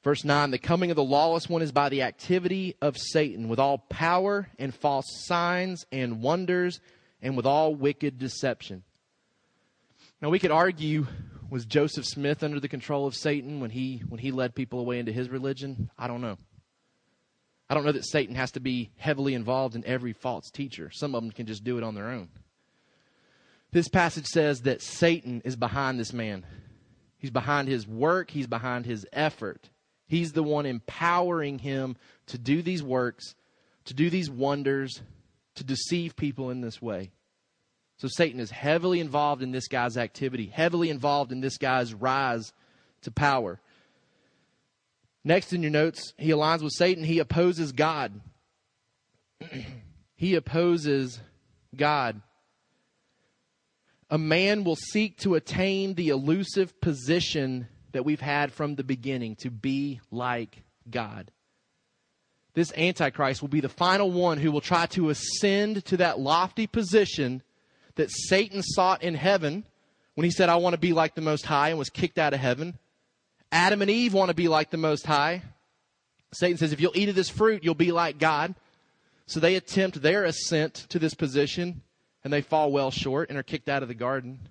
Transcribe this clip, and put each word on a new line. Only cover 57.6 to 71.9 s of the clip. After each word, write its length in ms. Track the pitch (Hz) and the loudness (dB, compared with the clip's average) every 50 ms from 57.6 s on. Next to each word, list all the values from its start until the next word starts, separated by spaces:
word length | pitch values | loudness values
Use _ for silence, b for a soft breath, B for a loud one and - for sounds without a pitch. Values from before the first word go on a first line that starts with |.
| 120 - - - - _ | -8 -10 -16 -20 -20 _
that 120 | - 135 127 | -6 -2 0
we've 160 | 151 151 147 | 0 -2 -2
had 320 | - 147 143 147 147 135 | -2 -2 0 0 0 -2
from 220 | - - 151 147 147 | -2 -4 -4 -4 -4
the 80 | 139 | -6
beginning, 540 | 135 131 135 123 117 135 135 127 120 110 110 | -4 -4 -4 -4 -2 -4 -4 -4 -4 -6 -8
to 140 | - - 127 | -8 -10 -10
be 500 | 120 110 101 135 135 139 143 143 135 117 _ _ | -10 -6 -4 -2 -2 -2 -2 -4 -6 -10 _ _
like 540 | - 120 123 123 120 120 113 104 _ - _ _ _ _ _ 120 | -8 -4 -4 -2 -2 -4 -6 -8 _ -20 _ _ _ _ _ -8
God. 400 | 117 123 113 104 110 101 90 101 _ _ _ _ _ _ _ _ _ _ _ _ _ _ _ _ _ _ _ _ _ _ _ _ _ | -6 -6 -6 -6 -10 -14 -16 -18 _ _ _ _ _ _ _ _ _ _ _ _ _ _ _ _ _ _ _ _ _ _ _ _ _
This 180 | 165 170 156 - | 0 0 0 0
Antichrist 680 | 143 160 180 180 - 165 135 - - 147 131 131 - | 0 0 0 2 0 0 -2 0 0 0 0 0 -2
will 60 | 147 139 | -4 0
be 120 | 139 151 | 0 0
the 80 | 139 135 | 0 -2
final 420 | - - 175 180 185 202 202 190 | -2 0 2 4 4 4 4 2
one 280 | 180 175 180 175 160 147 | 2 2 2 2 2 2
who 120 | 147 160 | 2 2
will 100 | 147 147 | 2 0
try 260 | - - 180 170 170 | 0 2 2 2 2
to 240 | 165 - 190 170 156 | 2 0 0 2 2
ascend 760 | 147 - - - - - - 202 196 202 208 214 214 202 180 | 0 -2 -4 -6 -4 0 2 2 4 4 2 0 -2 -4 -2
to 140 | - 190 175 | -2 2 2
that 200 | 180 170 - 120 | 4 2 2 0
lofty 480 | 131 135 156 170 185 180 - - 220 | 2 4 4 4 4 2 0 -4 -4
position 800 | 208 - 226 214 175 180 220 202 160 - - 143 123 127 131 - b b b b b b b b b b | -2 0 -2 0 4 4 4 4 4 0 -2 -2 -2 -2 -4 -10 b b b b b b b b b b
that 160 | - 156 127 | -2 -2 -2
Satan 520 | - - - - 190 190 226 202 190 202 185 | -2 -8 0 2 4 4 4 2 -2 -6 -4
sought 400 | - - - 185 185 185 - - | -2 2 4 4 4 4 2 0
in 100 | 175 165 | -4 -2
heaven 500 | 143 139 190 202 190 160 147 151 202 214 _ _ _ _ _ _ _ _ _ _ | 2 4 4 4 4 2 0 -2 -4 -8 _ _ _ _ _ _ _ _ _ _
when 80 | - 160 | 0 0
he 80 | 175 | 0
said, 160 | 165 - 190 170 | 4 4 6 6
"I 80 | 170 | 6
want 180 | 170 175 180 175 | 6 6 4 2
to 60 | 165 | 2
be 120 | 156 180 | 2 2
like 220 | 165 165 160 156 _ | 4 4 2 2 _
the 60 | 165 | -2
Most 260 | 160 156 151 143 - | 0 0 0 0 0
High," 220 | - 156 143 143 156 | 0 2 4 4 4
and 100 | 165 156 | 2 0
was 120 | 139 - | -4 -6